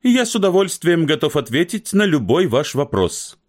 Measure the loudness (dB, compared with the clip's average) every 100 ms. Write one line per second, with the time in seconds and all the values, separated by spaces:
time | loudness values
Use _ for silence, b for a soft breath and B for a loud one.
0 | 2 2 0 0 2 2 0 -2 0 0
1 | 0 0 0 -2 -2 -2 -2 -4 -2 0
2 | 2 0 2 0 2 0 -2 -4 -2 0
3 | 0 -2 -14 -20